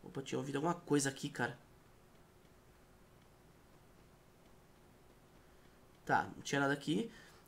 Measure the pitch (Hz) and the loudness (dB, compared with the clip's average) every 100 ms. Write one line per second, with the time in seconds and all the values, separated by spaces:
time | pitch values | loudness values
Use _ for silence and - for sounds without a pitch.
0 | - 139 135 131 131 139 160 175 - 147 | -8 -10 -4 -4 -2 -2 0 -2 2 4
1 | 135 131 143 - 120 - - - - - | 4 -2 -8 -2 -4 -4 -18 -20 -20 -20
2 | - - - - - - - - - - | -20 -20 -20 -20 -20 -20 -20 -20 -20 -20
3 | - - - - - - - - - - | -20 -20 -20 -20 -20 -20 -20 -20 -20 -20
4 | - - - - - - - - - - | -20 -20 -20 -20 -20 -20 -20 -20 -20 -20
5 | - - - - - - - - - - | -20 -20 -20 -20 -20 -20 -20 -20 -20 -20
6 | - 127 - - - 143 139 143 - 170 | 2 2 2 -6 0 2 4 2 2 0
7 | 233 - - - | 0 -6 -20 -20